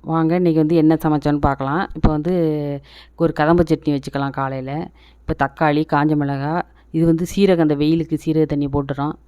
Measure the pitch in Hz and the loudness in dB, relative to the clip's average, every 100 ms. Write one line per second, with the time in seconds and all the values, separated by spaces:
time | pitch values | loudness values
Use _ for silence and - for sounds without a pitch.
0 | - 160 160 175 175 160 156 170 156 160 | -4 -2 0 2 2 2 2 4 4 2
1 | 156 151 147 147 147 135 135 156 196 160 | 0 0 0 0 0 -2 -4 -4 -6 0
2 | 156 151 156 180 160 151 143 143 - - | 0 0 -2 0 0 -2 -4 -8 -12 -20
3 | - - 165 151 151 175 165 151 - 143 | -20 -2 -2 2 2 2 2 0 0 -4
4 | 139 139 139 139 135 135 131 147 - _ | -4 -4 -4 -4 -6 -6 -8 -8 -10 _
5 | - _ - - 139 - 156 147 156 147 | -20 _ -10 -4 -4 0 0 2 0 0
6 | 151 151 143 139 143 170 - _ _ 160 | 2 0 -2 -4 -4 -4 -6 _ _ 0
7 | 165 165 180 - 196 170 156 143 151 165 | 2 2 0 0 2 4 2 2 2 0
8 | 160 151 - 156 151 143 143 143 139 139 | -2 -4 -2 0 0 -2 -2 -4 -4 -6
9 | 143 - | -6 -8